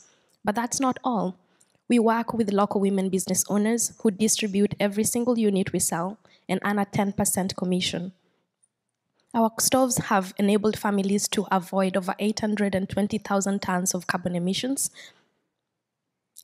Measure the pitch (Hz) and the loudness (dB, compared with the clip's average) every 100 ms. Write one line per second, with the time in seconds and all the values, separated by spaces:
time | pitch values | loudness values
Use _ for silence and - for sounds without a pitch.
0 | _ _ _ _ - 208 233 - 262 - | _ _ _ _ -4 -2 -2 -2 -2 -2
1 | 262 220 180 - _ _ _ _ - 240 | -2 -2 -2 -6 _ _ _ _ 0 4
2 | 226 226 226 226 208 202 202 208 196 196 | 4 2 -2 -2 0 2 2 2 2 2
3 | 190 185 - 185 - 208 208 233 - - | 0 -2 -2 -2 0 0 2 0 -2 0
4 | 226 190 214 - 214 196 208 - 202 202 | -2 2 0 2 0 2 0 2 -2 0
5 | 214 240 240 233 214 190 196 175 - 170 | -2 0 0 2 2 2 0 -2 -2 -2
6 | 180 220 _ _ - 185 202 202 202 - | -4 -6 _ _ -4 -2 0 -2 -2 0
7 | 202 - 202 - 185 - 180 180 175 175 | 0 0 -2 0 -2 -4 -2 0 0 -4
8 | 185 - _ _ _ _ _ _ _ _ | -8 -12 _ _ _ _ _ _ _ _
9 | _ _ _ 240 226 226 - 262 262 - | _ _ _ 0 0 2 2 4 2 0
10 | - 202 185 - 202 214 214 208 214 202 | 2 0 0 0 2 4 2 0 -2 0
11 | 190 202 - - 180 190 175 190 190 196 | 0 0 -2 -2 0 0 0 -2 0 -2
12 | 185 - 208 214 214 208 202 190 190 - | -4 -4 -2 -2 -2 0 0 0 -2 -2
13 | 202 214 - 196 196 196 - 180 185 185 | -2 -2 -2 -2 0 -2 -2 -2 0 -4
14 | - 185 180 175 175 190 254 277 - - | -4 -4 -2 -2 -2 -2 -2 -4 -4 -8
15 | - _ _ _ _ _ _ _ _ _ | -20 _ _ _ _ _ _ _ _ _
16 | _ _ _ - | _ _ _ -18